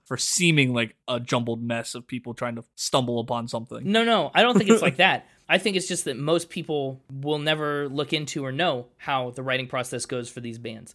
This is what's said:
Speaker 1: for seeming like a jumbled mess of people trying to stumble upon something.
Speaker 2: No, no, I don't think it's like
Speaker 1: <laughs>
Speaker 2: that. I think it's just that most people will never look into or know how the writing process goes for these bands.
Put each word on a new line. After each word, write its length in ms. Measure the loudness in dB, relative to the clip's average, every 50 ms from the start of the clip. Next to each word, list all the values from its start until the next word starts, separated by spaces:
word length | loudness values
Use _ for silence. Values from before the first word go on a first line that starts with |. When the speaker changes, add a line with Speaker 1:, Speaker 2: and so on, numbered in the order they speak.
| _
Speaker 1:
for 120 | -8 -6
seeming 560 | -4 -2 -2 0 2 4 4 6 6 4 4 4
like 240 | 0 0 -2 -4 _ _ -6
a 120 | -4 -4
jumbled 420 | -2 0 0 0 0 0 -4 -4 -2
mess 320 | -4 -4 -4 -4 -6 -10
of 120 | -12 -10
people 280 | -8 -10 -10 -8 -10 -8
trying 200 | -6 -6 -6 -6
to 80 | -8 -12 _ _
stumble 420 | -8 -6 0 0 0 2 2 0 -2
upon 260 | -2 -2 -4 -4 -4 -6
something. 280 | -6 -8 -8 -8 -12 -8 -4
Speaker 2:
No, 200 | 0 2 2 4
no, 260 | 4 2 2 2 2 4
I 80 | 4 6
don't 140 | 6 6
think 140 | 4 6 8
it's 100 | 6 6 6
like 140 | 2 4
Speaker 1:
<laughs> 100 | 4 4
Speaker 2:
that. 200 | 4 4 2 -2 _ _ _ _ 2
I 100 | 2 2
think 180 | 2 2 0
it's 100 | 0 -2 -2
just 160 | -4 -4 -4
that 100 | -4 -4
most 340 | -4 0 2 2 2 0 -2
people 500 | -8 -8 -6 -2 -2 -2 -2 -4 -6 -10 _ _
will 280 | -12 -8 -2 -2 -2 0
never 500 | 2 0 0 2 0 -2 -2 -2 -2 -4
look 240 | -2 -4 -2 -2 -2
into 320 | -2 -2 -4 -6 -6 -4
or 80 | -4 -2
know 340 | 0 0 0 0 -2 -6 -10 _ _
how 320 | -6 -2 -2 -2 -2 -4
the 120 | -6 -8 -4
writing 260 | -2 -2 -2 -2 -2
process 360 | -4 -4 -4 -4 -6 -8 -6
goes 220 | -4 -6 -6 -6 -8
for 120 | -10 -12
these 180 | -10 -10 -10 -10
bands. 360 | -10 -12 -12 -12 -16 -16 -14